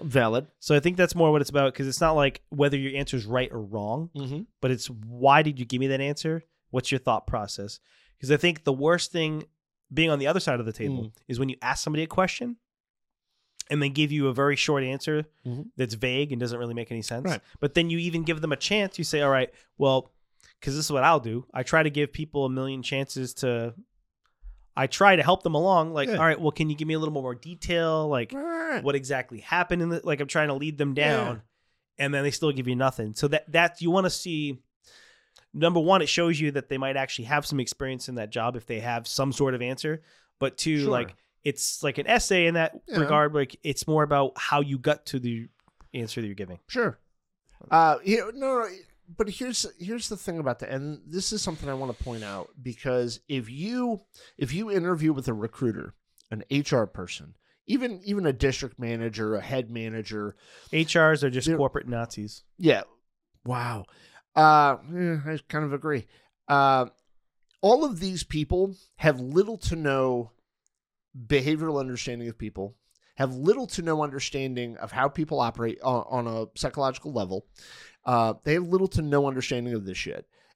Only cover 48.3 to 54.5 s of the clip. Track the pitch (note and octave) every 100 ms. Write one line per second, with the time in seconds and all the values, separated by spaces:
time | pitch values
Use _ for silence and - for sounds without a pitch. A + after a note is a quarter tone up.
48.3 | B3 C4+ B3+ A3 F#3 - _ _ E3+ G#3
49.3 | - B3+ A3+ F#3 - F3 A#3 - G#3 -
50.3 | E3 C#3 A#2+ - C3+ C#3+ D3+ D3 F3 F#3
51.3 | G#3+ - D3+ C#3+ C3+ C3+ A#2 C3 A2+ G#2+
52.3 | G2 F2 - B2+ A2+ C#3 B2+ A#2+ A#2 -
53.3 | C#3 A2+ C3+ G3 B3 B3 G#3+ _ _ -
54.3 | - C3